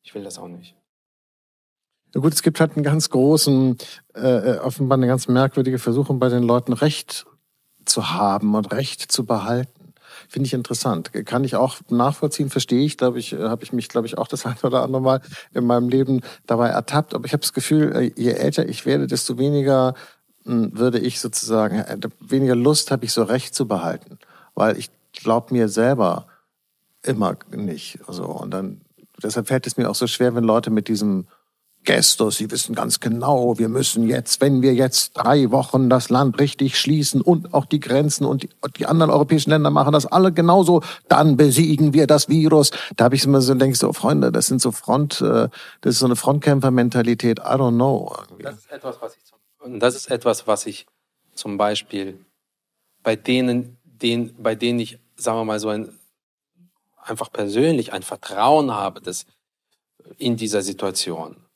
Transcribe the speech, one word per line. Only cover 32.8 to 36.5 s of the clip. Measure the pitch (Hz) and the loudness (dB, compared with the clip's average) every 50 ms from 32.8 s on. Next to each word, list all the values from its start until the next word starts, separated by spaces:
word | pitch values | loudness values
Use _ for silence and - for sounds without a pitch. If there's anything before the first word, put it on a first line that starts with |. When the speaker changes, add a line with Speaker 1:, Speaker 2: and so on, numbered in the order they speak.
| - 117 - - | -4 -4 -4 -4
Speaker 2:
genau, | - 120 113 117 - 139 143 127 123 120 113 | -2 -4 -4 -2 0 0 2 2 2 0 0
wir | 107 117 110 | 0 0 0
müssen | 117 135 131 - - 113 117 | 0 -2 -2 -2 0 0 0
jetzt, | 113 131 127 120 - - - | 0 0 -2 -2 -4 -2 2
wenn | 135 143 139 127 | 2 2 4 4
wir | 127 135 127 | 4 4 4
jetzt | 120 131 127 - - - - _ | 4 2 2 2 -2 -4 -4 _
drei | - - 120 143 147 131 107 | -2 2 4 4 4 4 4
Wochen | 117 135 127 - - 131 131 120 | 2 0 0 2 2 2 4 4
das | 127 127 120 - | 4 2 2 2
Land | 120 127 139 131 107 | 2 2 2 2 2
richtig | - 143 143 | 2 0 0